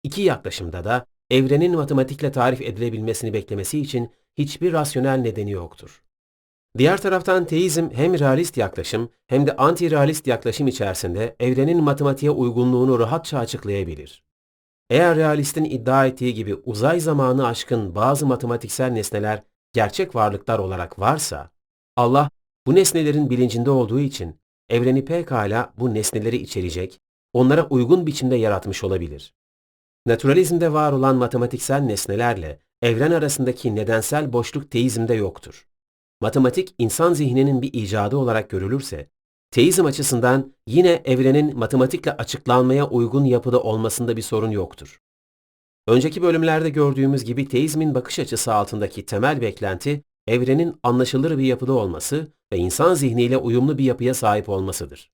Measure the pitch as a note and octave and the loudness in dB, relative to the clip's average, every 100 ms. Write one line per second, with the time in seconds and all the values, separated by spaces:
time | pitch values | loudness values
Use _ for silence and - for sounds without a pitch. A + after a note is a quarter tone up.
0 | C#3 G3 F#3+ A#2+ F#2 - F2 F2+ F2+ B2 | -8 0 0 0 -6 -10 -10 -8 -2 -4
1 | - _ _ C3 C3 C#3+ F3 E3+ D3 C3+ | -4 _ _ 2 4 4 4 2 0 0
2 | C3 C#3+ D3 C3+ B2 B2+ - G2+ A#2 A2 | 0 -2 -4 2 0 0 -6 -6 -6 -4
3 | A2 G#2+ A2+ G#2 - G2+ F#2+ D3+ C#3 B2 | -4 -4 -4 -4 -4 -8 -4 -4 -2 -4
4 | A#2 _ _ - D3 - F3 D#3+ D3 C3 | -4 _ _ -6 -6 -2 -2 0 -2 0
5 | C3+ C3+ A#2 G#2+ G2+ F#2+ E2+ - - _ | 0 0 -2 -4 -6 -6 -10 -16 -20 _
6 | _ _ _ _ _ _ _ A2+ C#3+ F#3+ | _ _ _ _ _ _ _ 2 2 2
7 | G3+ F#3 F#3 F#3 F3 D#3+ F#3 D#3 E3 A#2 | 0 0 2 2 2 0 0 0 -2 0
8 | D3 F3 C#3+ C3 F3 - G2 - - A2 | 0 2 2 2 0 -2 -4 -4 -6 -6
9 | A#2 _ _ C3 D3 C3+ C#3+ F3 E3+ D3+ | -6 _ _ 2 2 2 2 2 0 2
10 | C#3+ D3+ C3 A#2 A#2+ A2 C3+ B2+ G2+ F#2 | 2 0 -2 -2 -2 -2 -2 -2 -4 -4
11 | F2+ F2+ A#2 - B2 C3 C#3+ E3+ D3 C#3+ | -6 -4 -6 -2 0 2 2 2 2 2
12 | C#3+ C3+ D3 C#3+ B2 A#2 B2 B2 C3 B2 | 0 0 0 0 0 0 2 2 4 2
13 | A2+ D#3+ D#3+ C#3 A#2 - G2+ G2+ F2 D2+ | 2 -2 -4 -6 -6 -6 -4 -4 -4 -10
14 | C#2 - _ _ _ _ _ _ _ D#3+ | -16 -20 _ _ _ _ _ _ _ 4
15 | F3 D#3 D#3 D3+ C#3 D#3 D#3 B2+ A2+ C3+ | 4 4 2 2 -2 -2 -4 -2 2 4
16 | C3+ C3 B2+ A2 G#2 F#2+ - G#2 C3 F3 | 2 0 -4 -4 -6 -6 -6 -2 0 0
17 | D#3+ C#3+ C3 C3 B2 A#2 - A#2+ G2 F2 | 0 0 2 2 0 -4 -4 -4 -4 0
18 | A#2+ C#3+ C#3+ B2 A#2+ A#2 G#2+ - B2+ A#2 | 0 2 0 0 -2 -6 -6 -4 -2 -2
19 | G2+ G#2 G#2+ G#2+ _ _ _ A#2 G#2 - | -4 -4 -4 -6 _ _ _ -2 -2 -2
20 | - A#2 G#2+ G2 - A2+ F#2 E2 E2+ - | -4 0 0 0 -4 -2 -2 -6 -8 -2
21 | G#2 D3+ - D2 C#2+ _ _ _ _ - | 0 0 -4 -8 -14 _ _ _ _ 0
22 | A#2+ C3+ D3 _ _ _ - E3+ F#3+ E3+ | 2 4 2 _ _ _ 2 4 4 2
23 | D3 D3 C#3 B2 B2 A#2 B2 C3+ A2+ B2 | 0 0 0 2 0 2 2 2 2 0
24 | C#3 - E2+ - _ _ _ A#2 B2 C3+ | -2 -4 -12 -12 _ _ _ 0 2 2
25 | C3+ E3+ E3 B2+ G2+ A2+ - - B2 A2 | 0 -4 -2 -2 0 -2 -4 -4 -2 -2
26 | G#2+ A2+ A2 A#2+ - G2 F2+ E2+ F#2 - | -2 -2 -2 -4 -6 -6 -6 -6 -8 -12
27 | _ _ _ B2 B2+ D#3 D3+ C3 A#2+ F3+ | _ _ _ 2 4 4 2 0 4 2
28 | D#3 C#3+ B2+ B2+ A2 G2 G#2 F#2+ F#2+ F#2 | 2 -2 0 2 2 0 -4 -6 -4 -4
29 | E2 C#2+ - _ _ _ _ _ _ _ | -6 -12 -20 _ _ _ _ _ _ _
30 | - A2+ C3+ E3+ E3+ E3+ E3 D3+ D3+ C#3 | 0 2 4 4 4 2 2 2 2 2
31 | C3+ C3 A#2+ B2 A#2+ B2 - C#3 C3 G2+ | 2 2 0 -2 -2 -4 -2 -2 0 -4
32 | - G2+ A#2+ G2+ D#2+ D2 _ _ A#2+ A2+ | -4 -2 -2 -2 -8 -14 _ _ 0 2
33 | D3 D#3+ D3 C#3+ B2+ B2 B2 G#2+ G#2+ A2+ | 2 2 0 0 -2 -2 -4 -2 0 -2
34 | A2 D3 D3 A#2+ A2+ D3 C#3 A#2+ B2+ A2+ | 0 -2 -2 -4 -4 -8 -4 0 0 0
35 | A2+ A2+ G2 - - - _ _ _ _ | 0 0 -2 -6 -20 -20 _ _ _ _
36 | _ _ A2 C3+ B2+ D3 F#3 - A2+ - | _ _ -2 2 2 2 -6 -4 -4 2
37 | E3+ D#3+ C#3+ B2+ C#3 C3 B2+ A#2+ G#2 G#2+ | 2 2 0 2 2 2 -2 -6 -4 -2
38 | G2+ C#3 B2 A2 G#2 F#2+ G2 C3+ C3+ D2+ | -2 0 0 -2 -2 -6 -4 -4 -6 -12
39 | C#2+ _ _ _ _ - D3 F#3 E3 C3+ | -14 _ _ _ _ 2 4 4 2 0
40 | C#3 B2 B2 C3+ C3 _ - C3+ F3+ E3+ | -2 2 2 2 0 _ 0 4 6 4
41 | - B2+ C3 C#3 D3+ B2+ A2 C3 B2+ F3 | 2 2 4 4 2 -2 0 2 2 0
42 | - - A#2 - - B2 B2+ C#3 C#3 A#2+ | -6 -6 -8 -6 2 4 4 2 0 0
43 | A#2 C3 C#3 A#2+ B2+ B2 A2 A2 A2 - | 0 2 2 2 2 0 0 -2 -2 -4
44 | A#2+ A2+ - A2 A2 G#2 F2 - C#2+ _ | -4 -4 -4 -2 -2 -4 -6 -10 -20 _
45 | _ _ _ _ _ _ _ _ - B2 | _ _ _ _ _ _ _ _ 2 2
46 | D3+ D#3+ F3 E3 E3 D#3 D#3+ D3 C#3+ C3+ | 2 0 2 2 2 2 0 2 2 2
47 | C3+ C#3 A2+ A#2+ C3+ B2+ D#3 D3+ D#3 B2+ | 0 0 -2 -6 -2 0 0 0 0 -2
48 | B2+ - C#3+ A2+ - G#2+ G2+ G#2+ G2+ - | -4 -6 -4 -4 0 0 0 -4 -6 -6
49 | - G#2 C3 D3 A2+ - G2+ F#2 C#3+ C#3+ | -6 -2 0 0 -4 -4 -6 -4 -4 -6
50 | _ _ - A#2+ B2+ C#3 E3+ - A#2+ B2 | _ _ -2 0 2 2 0 -2 0 2
51 | B2+ C3 D#3 D3 C3 B2 B2+ C3 G2 D#2 | 2 0 0 0 0 0 0 0 0 -6
52 | - C#3+ D#3+ _ _ F#2+ F2+ - E3 E3+ | -4 -6 -6 _ _ -2 -2 2 2 2
53 | C3+ A#2 A#2+ C3 A#2+ B2 C#3 D3 C3 A#2+ | 0 2 2 2 2 2 2 2 0 0
54 | B2 B2+ G#2+ G#2 G#2 F#2+ F#2+ - D2 D#2 | -2 0 0 0 -2 -4 -4 -6 -10 -16
55 | - | -20